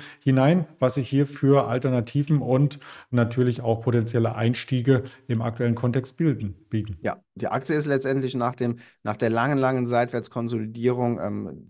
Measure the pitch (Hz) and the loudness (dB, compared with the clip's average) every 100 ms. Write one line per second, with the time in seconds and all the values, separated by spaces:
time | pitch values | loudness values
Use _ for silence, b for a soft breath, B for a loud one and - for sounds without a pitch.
0 | B B - 131 135 180 156 - 127 139 | B B 2 4 6 4 0 -2 -2 0
1 | 120 135 139 - 135 139 117 123 131 127 | 0 0 0 2 4 4 4 0 0 0
2 | 117 139 143 147 120 131 143 - B B | 0 -2 2 0 2 2 2 -2 B B
3 | B 123 113 120 123 120 120 113 120 117 | B 0 2 2 0 0 0 -2 2 0
4 | 113 120 113 107 113 123 - 127 120 131 | 2 0 0 0 -2 -2 -2 0 4 2
5 | B B - 117 117 113 120 117 123 127 | B B -4 -4 -2 -2 -2 0 0 -2
6 | 123 - 165 110 107 - _ 110 104 90 | -4 -2 -2 -2 -6 -10 _ -6 -6 -6
7 | 113 - _ - 110 123 127 151 147 139 | -8 -8 _ -8 -4 -4 -2 -2 0 0
8 | 135 135 131 127 120 123 120 117 B B | 0 -2 -2 -2 -2 -2 -4 -4 B B
9 | 107 107 117 113 127 143 131 131 120 120 | -6 -2 0 2 2 2 2 0 0 0
10 | 120 120 110 123 117 117 110 117 120 123 | 0 -2 -6 -6 -4 -4 -6 -2 0 2
11 | 120 113 92 104 101 67 | 0 -2 -4 -6 -8 -12